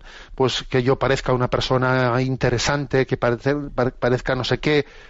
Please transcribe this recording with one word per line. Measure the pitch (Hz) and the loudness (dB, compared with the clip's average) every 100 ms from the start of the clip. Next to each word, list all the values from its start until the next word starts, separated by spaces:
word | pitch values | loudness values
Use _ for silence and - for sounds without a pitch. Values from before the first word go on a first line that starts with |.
| - - - | -12 -20 -8
pues | - 127 - | 0 0 0
que | - 131 | -2 0
yo | 123 131 | 2 2
parezca | 127 135 - | 2 0 0
una | 127 123 | 0 0
persona | 120 - 127 127 131 123 120 | 0 0 2 2 2 2 2
interesante, | 131 127 123 120 - 143 139 131 123 | 0 0 0 0 0 -2 0 0 0
que | 127 | 0
parece, | 120 117 139 | 0 0 0
pare-, | 147 143 - 123 | -2 -4 -2 -2
parezca | - 123 123 - | 0 0 0 -2
no | 127 | -2
sé | - 127 | -2 -2
qué, | 151 147 - - | 0 0 0 -8